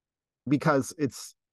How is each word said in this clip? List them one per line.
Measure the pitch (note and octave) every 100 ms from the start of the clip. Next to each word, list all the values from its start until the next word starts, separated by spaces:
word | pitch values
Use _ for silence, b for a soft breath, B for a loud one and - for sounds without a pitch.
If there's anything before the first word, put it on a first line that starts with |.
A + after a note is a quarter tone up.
| _ _ _ _ A#2+
Because | C#3 D#3+ C#3 - -
it's, | C#3 - - _ _